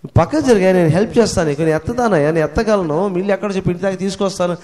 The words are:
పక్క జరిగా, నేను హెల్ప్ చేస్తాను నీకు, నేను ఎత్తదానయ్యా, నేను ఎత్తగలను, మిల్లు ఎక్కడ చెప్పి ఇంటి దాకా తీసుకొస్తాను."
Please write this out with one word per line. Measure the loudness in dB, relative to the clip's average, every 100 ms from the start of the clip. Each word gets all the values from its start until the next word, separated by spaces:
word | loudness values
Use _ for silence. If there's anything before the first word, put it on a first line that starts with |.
| 0
పక్క | 0 2 0
జరిగా, | 2 4 4
నేను | 4 4
హెల్ప్ | 2 2 2
చేస్తాను | 2 0 -2
నీకు, | 0
నేను | 0 0
ఎత్తదానయ్యా, | -4 -2 0 2 2
నేను | 2 0
ఎత్తగలను, | -2 0 0 0 -2 -2
మిల్లు | -2 -2
ఎక్కడ | -2 -2 -4
చెప్పి | -4
ఇంటి | -2
దాకా | -4 -4
తీసుకొస్తాను." | -6 -2 -4 -2 -4 -4